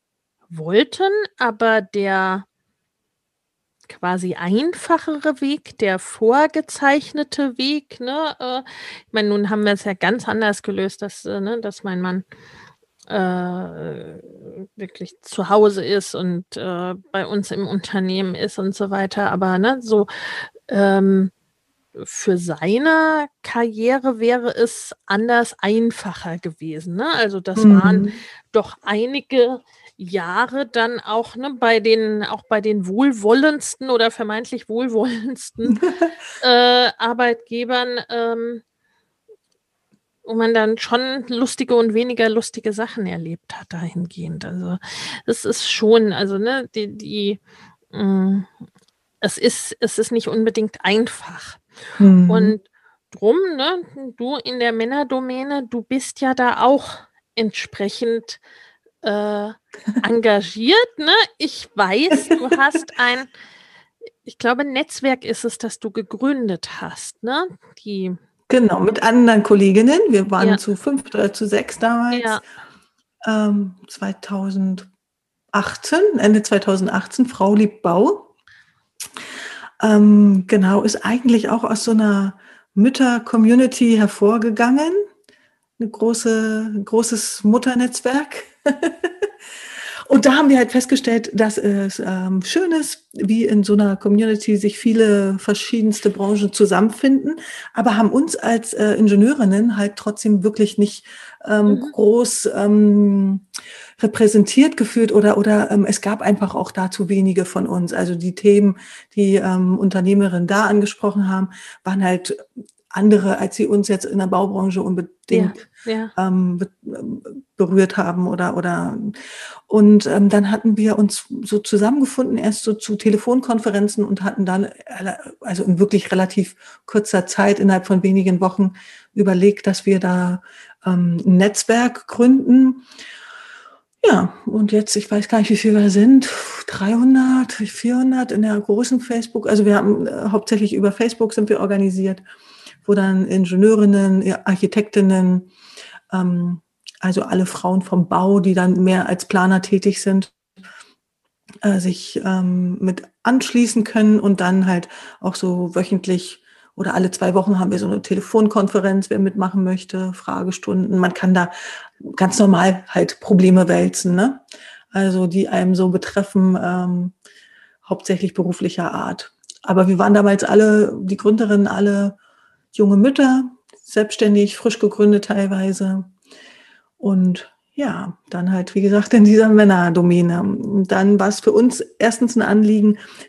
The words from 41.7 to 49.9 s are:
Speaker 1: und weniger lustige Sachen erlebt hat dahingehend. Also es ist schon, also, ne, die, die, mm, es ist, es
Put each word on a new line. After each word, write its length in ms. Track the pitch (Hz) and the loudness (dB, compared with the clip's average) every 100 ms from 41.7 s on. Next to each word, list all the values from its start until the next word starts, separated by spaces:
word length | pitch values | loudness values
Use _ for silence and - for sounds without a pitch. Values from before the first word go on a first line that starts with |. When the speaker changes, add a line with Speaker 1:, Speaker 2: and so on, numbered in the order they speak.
| 240 | 0
Speaker 1:
und 180 | 226 | 2
weniger 360 | 214 247 240 226 | 0 -2 -2 -2
lustige 420 | 220 226 - 220 | -2 -4 -8 -8
Sachen 320 | 208 226 - 190 | -6 -8 -6 -8
erlebt 540 | 170 160 170 - - | -8 -10 -12 -14 -20
hat 140 | - | -14
dahingehend. 720 | 170 165 - 175 - 165 160 - | -10 -8 -8 -10 -10 -12 -12 -12
Also 320 | 180 180 180 - - - - - | -10 -8 -8 -10 -14 -14 -10 -6
es 180 | - | -4
ist 260 | - - - | -4 -6 -4
schon, 440 | - 214 226 214 | -2 4 4 4
also, 240 | 143 196 196 | -2 -4 -4
ne, 320 | 220 262 247 | -4 -4 -6
die, 220 | 220 208 208 | -10 -10 -12
die, 440 | 214 208 202 202 _ _ - _ _ | -12 -6 -6 -6 _ _ -20 _ _
mm, 540 | - 202 190 190 196 185 _ - _ _ _ _ _ | -6 -2 0 0 -2 -4 _ -20 _ _ _ _ _
es 180 | 202 - | -6 -2
ist, 380 | 240 - - - | -2 -2 -8 -6
es 180 | 226 | -4